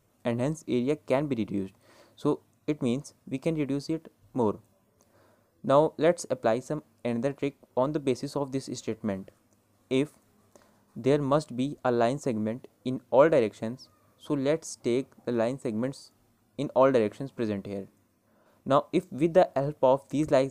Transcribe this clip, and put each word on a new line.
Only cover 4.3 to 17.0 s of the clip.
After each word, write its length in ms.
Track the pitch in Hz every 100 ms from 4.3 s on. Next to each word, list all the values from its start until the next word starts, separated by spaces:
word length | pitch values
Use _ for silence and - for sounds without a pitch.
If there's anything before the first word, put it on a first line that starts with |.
| 131
more. 240 | 110 92 _ _ _ _ _ _ _ _ _ _ -
Now 300 | 135 156 -
let's 300 | 151 175 -
apply 300 | 131 117 117
some 220 | - 151 - _ 120
another 280 | 117 131
trick 240 | 143 143 - - -
on 160 | 135
the 80 | 156
basis 360 | 139 123 143 143
of 160 | 139
this 180 | 135 - 123
statement. 560 | - 110 107 95 98 _ _ _ _ _ -
If 200 | 131 147 _ _ _ _ - _ _ _ -
there 240 | 123 147
must 380 | 139 147 151 123
be 200 | 135 143 127
a 60 |
line 280 | 120 117 143
segment 500 | 143 110 107 123 - _ 127
in 160 | 131 -
all 180 | 123 160
directions, 600 | 160 110 - 113 127 - _ _ _
so 180 | - 147
let's 420 | 135 160 - -
take 300 | 127 120 135 _ -
the 80 |
line 260 | 120 113 139
segments 540 | 131 107 127 139 - _ _ _ _ -
in 140 | -
all 200 | 123 135
directions 400 | 131